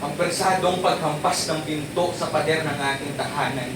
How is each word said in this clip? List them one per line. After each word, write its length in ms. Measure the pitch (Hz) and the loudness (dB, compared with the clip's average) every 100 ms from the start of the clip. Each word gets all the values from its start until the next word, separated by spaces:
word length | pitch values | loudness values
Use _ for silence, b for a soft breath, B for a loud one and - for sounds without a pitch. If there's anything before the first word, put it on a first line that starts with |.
Ang 80 | 147 147 | -4 0
persadong 640 | 175 - 196 185 180 180 | 0 2 2 4 2 4
paghampas 640 | 180 170 156 151 - - - | 2 2 0 0 0 0 0
ng 160 | 156 | -2
pinto 480 | 151 151 147 - 175 | -2 -4 -2 0 0
sa 160 | - 160 | 0 0
pader 320 | 156 151 156 | 0 2 0
ng 160 | 151 139 | 0 -2
aking 400 | 139 135 143 131 | -2 -2 -4 -4
tahanan. 560 | 127 - 127 135 123 | -4 -2 -2 -2 -4